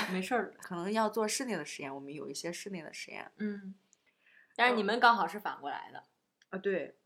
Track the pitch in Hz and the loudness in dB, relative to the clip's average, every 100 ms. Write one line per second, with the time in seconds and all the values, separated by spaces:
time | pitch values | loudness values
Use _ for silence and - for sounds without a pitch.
0 | 196 185 190 240 196 - - 175 180 220 | 0 -2 0 0 0 -6 -10 -6 -2 2
1 | 214 220 214 214 254 185 147 - 143 139 | 2 2 0 0 -2 -4 -4 -8 -8 -8
2 | 139 151 143 139 165 175 202 185 151 - | -10 -8 -8 -6 -6 -6 -8 -8 -10 -12
3 | - - - - 208 202 196 196 _ _ | -12 -12 -12 -6 -6 -6 -10 -16 _ _
4 | _ _ _ - _ - 247 233 196 233 | _ _ _ -20 _ 2 4 6 4 8
5 | 240 220 165 208 165 139 139 - - 127 | 8 8 4 -2 -6 -6 -6 -8 -10 -16
6 | - _ _ _ _ 190 196 180 139 - | -18 _ _ _ _ -4 0 0 -2 -10